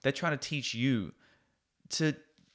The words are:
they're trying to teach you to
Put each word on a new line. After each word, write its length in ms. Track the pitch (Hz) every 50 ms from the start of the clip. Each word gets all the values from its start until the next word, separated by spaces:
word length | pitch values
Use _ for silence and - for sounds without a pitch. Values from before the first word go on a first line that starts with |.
they're 100 | - 139
trying 260 | 139 - 175 165 147
to 120 | 131 - -
teach 240 | 156 139 120 - -
you 400 | 117 123 135 127 110 90 - - _ _ _ _ _ _ _ _ _ _ _ _ _ - -
to 260 | - - 160 151 147 - - _ _ _ _ _